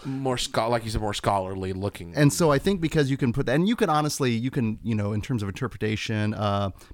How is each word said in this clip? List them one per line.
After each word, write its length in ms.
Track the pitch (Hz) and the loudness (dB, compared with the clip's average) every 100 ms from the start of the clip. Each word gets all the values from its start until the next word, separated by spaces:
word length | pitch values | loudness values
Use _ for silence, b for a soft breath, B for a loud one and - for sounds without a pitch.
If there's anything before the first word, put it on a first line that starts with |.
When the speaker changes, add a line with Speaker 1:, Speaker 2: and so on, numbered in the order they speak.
| 135 | -6
Speaker 1:
More 320 | 135 135 123 | -4 -2 -2
scho-, 320 | - 117 113 | -2 -2 0
like 160 | 120 110 | 0 -2
you 60 | |
said, 100 | 107 | -4
more 120 | 104 | -2
scholarly 600 | 101 113 101 92 95 95 | -2 0 0 0 -4 -4
looking. 400 | 92 101 - 85 110 | -4 -4 -6 -4 4
Speaker 2:
And 160 | 143 | 4
so 200 | - 160 | 6 4
I 80 | 139 | 4
think 200 | 196 196 | 2 0
because 300 | 160 156 135 | 0 2 2
you 60 | 135 | 2
can 160 | 127 | 0
put, 160 | 120 110 | 0 2
and 180 | 143 196 | 2 2
you 80 | 240 | 2
can 140 | 196 | 2
honestly, 420 | 151 151 - 127 | 2 0 0 0
you 180 | 113 127 | 0 -2
can, 280 | 143 110 110 | 0 -2 -2
you 120 | 113 107 | -2 -2
know, 160 | 101 | 0
in 100 | 107 | -2
terms 220 | - 120 | -2 -2
of 60 | 101 | -2
interpretation, 840 | - 120 - 107 107 - 107 107 101 | -4 -6 -4 -2 -2 -2 0 0 0
uh, 340 | 104 101 98 - B | 0 0 -2 -6 B